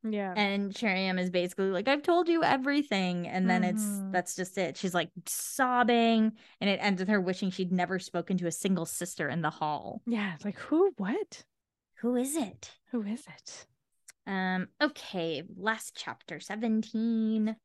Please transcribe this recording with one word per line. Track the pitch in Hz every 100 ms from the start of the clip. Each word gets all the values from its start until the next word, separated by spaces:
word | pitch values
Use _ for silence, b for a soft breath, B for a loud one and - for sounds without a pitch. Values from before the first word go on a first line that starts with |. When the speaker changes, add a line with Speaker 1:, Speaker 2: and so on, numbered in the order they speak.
Speaker 1:
Yeah. | 220 208 196 180
Speaker 2:
And | 202 202 202
Sheriam | 196 226 185 190 185
is | 180
basically | 180 180 - 190
like, | 180 226
"I've | 285
told | 285 339 339
you | 330
everything." | 311 269 262 285 294 196 185 180 170
And | 185 185
then | 180
it's, | 180 196 208 202
Speaker 1:
Mm-hmm. | 196
Speaker 2:
that's | 185 175 -
just | 180 -
it. | 180 170
She's, | 190
like, | 175 165 - -
sobbing, | - - - 254 247 233 240 226 226 220 220 B B
and | 202
it | 196
ends | 208 185
with | 185
her | 208
wishing | 180 185 190
she'd | 180 185
never | 180 175 185
spoken | - 175 170 185
to | 170
a |
single | 160 196 185 165
sister | - 175 - 147
in | 156
the | 156
hall. | - 156 147 - - -
Speaker 1:
Yeah, | 233 202 160
it's | 208
like, | -
who, | - 311 392 294
what? | 190 320 427 - - _ _ _ _ -
Speaker 2:
Who | 233 247
is | 262 320
it? | 208 - - - _
Speaker 1:
Who | 247
is | 202 233 -
it? | 151 - - - _ _ _ - - -
Speaker 2:
Um, | 196 185 185 185 _
okay, | 294 - - 190 165 147 180 180
last | 202 220 - -
chapter, | - - - 151
seventeen. | - 214 233 220 220 220 233 226 220 220 214 220